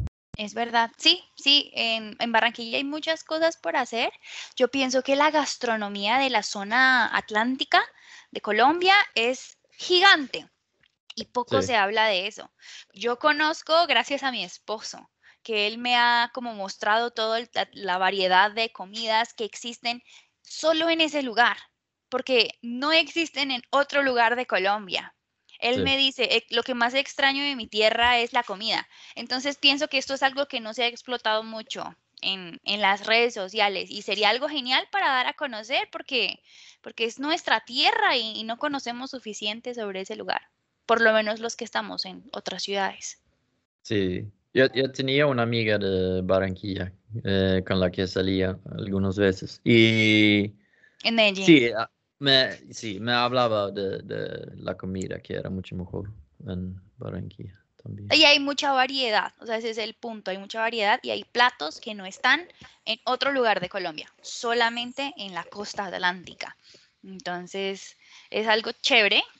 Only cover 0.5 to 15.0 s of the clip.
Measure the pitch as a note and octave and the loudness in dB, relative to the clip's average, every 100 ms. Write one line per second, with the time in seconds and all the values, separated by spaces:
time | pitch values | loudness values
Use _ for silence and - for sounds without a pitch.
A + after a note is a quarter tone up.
0.5 | G#3+ A#3 A#3 A3+ - D#4+ F4+ - - C#4 | -6 0 2 0 2 2 2 -4 -4 2
1.5 | C#4+ - - A3+ A3+ G#3+ - A#3+ A3+ A3+ | 2 2 -4 -4 -4 -8 -6 0 2 2
2.5 | A3+ A#3 B3+ C#4 D4+ D#4 D#4+ - D#4+ E4 | -2 -6 -4 -4 -6 -4 -4 -4 0 0
3.5 | E4 E4 D#4+ B3 A3+ D#4 - - - - | 0 -4 -2 -2 -2 -4 -6 -18 -16 -14
4.5 | - B3 C#4 C4 C4 B3+ C#4 D4+ D4+ C4+ | 0 0 2 0 0 2 4 4 2 -2
5.5 | - A#3+ A3 G3+ G3+ G3+ B3+ C4+ A3+ - | -4 -4 -2 -4 -4 0 0 2 0 -2
6.5 | G#3 G3 A#3+ C4 B3+ G#3+ - - G#3+ A#3+ | -8 -2 2 4 4 2 -2 -2 -2 0
7.5 | C4 D4+ F4+ G#4+ _ - - _ G3+ - | -2 2 2 2 _ -20 -20 _ -8 -2
8.5 | G#3 B3+ E4+ F4+ G4+ - - A#3 B3+ - | 4 4 4 4 4 4 0 -2 -2 -10
9.5 | _ _ - - F4 G4 F4+ B3+ - - | _ _ -14 2 6 8 6 2 -10 -14
10.5 | _ _ _ _ _ _ - A3 B3 A#3+ | _ _ _ _ _ _ -14 -6 -6 0
11.5 | C4 - A3+ G3 A3 A3 F#3+ G3+ - - | 0 2 2 2 2 2 2 -4 -12 -20
12.5 | _ - - - G3 A#3 A#3+ D4+ D4 D#4 | _ -20 -20 -20 -8 -6 2 2 4 0
13.5 | E4 - D#4+ E4+ A#3+ A#3 C#4 C4+ A#3 F3+ | -2 2 2 4 2 0 -4 -4 -6 -10
14.5 | - - G#3+ - - | -14 -10 -10 -10 -16